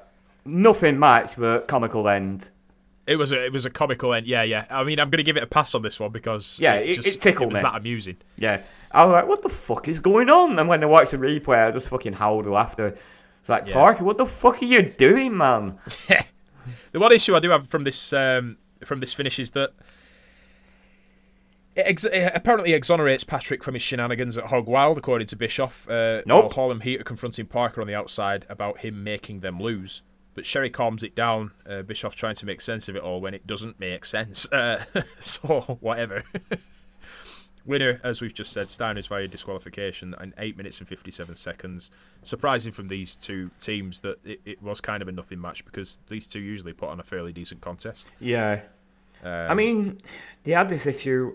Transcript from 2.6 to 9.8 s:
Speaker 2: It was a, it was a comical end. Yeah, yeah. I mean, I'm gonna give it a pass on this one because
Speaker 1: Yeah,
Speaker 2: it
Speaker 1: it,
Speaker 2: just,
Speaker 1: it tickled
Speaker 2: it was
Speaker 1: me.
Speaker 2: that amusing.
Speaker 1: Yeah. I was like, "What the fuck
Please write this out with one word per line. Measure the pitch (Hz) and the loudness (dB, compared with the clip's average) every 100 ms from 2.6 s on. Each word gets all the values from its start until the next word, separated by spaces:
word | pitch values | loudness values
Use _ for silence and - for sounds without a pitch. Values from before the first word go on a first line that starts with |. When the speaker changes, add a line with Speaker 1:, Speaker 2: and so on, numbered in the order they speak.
| _ _ _ _ - | _ _ _ _ -2
Speaker 2:
It | 156 | 0
was | 139 | 2
a, | 127 | 0
it | 131 | -2
was | 135 123 | -4 -6
a | |
comical | - 143 123 123 | -2 -2 0 0
end. | 117 113 | 0 0
Yeah, | 120 | 0
yeah. | 113 107 107 | 0 -2 -4
I | 131 | -4
mean, | 139 147 | -2 0
I'm | 143 | 2
gonna | 160 | 2
give | 151 151 | 2 0
it | |
a | 117 | 0
pass | 151 147 | 0 2
on | 123 | -2
this | 107 - | -4 -6
one | 104 | -8
because | 110 117 107 - - | -6 -6 -6 -8 0
Speaker 1:
Yeah, | 151 | 2
Speaker 2:
it | 104 135 | 4 0
Speaker 1:
it, | |
Speaker 2:
just, | 180 - | 0 -2
Speaker 1:
it | - | 2
tickled | 196 - 117 | 2 2 0
Speaker 2:
it | |
was | 104 | 2
Speaker 1:
me. | 120 | 0
Speaker 2:
that | 110 | -2
amusing. | 113 117 92 87 _ - | -6 -6 -8 -14 _ -4
Speaker 1:
Yeah. | 110 98 - - - | -2 -2 -4 -20 2
I | 143 | 8
was | 180 | 8
like, | 175 - | 8 4
"What | 415 | 0
the | 339 | -2
fuck | - - 113 | -8 -6 -6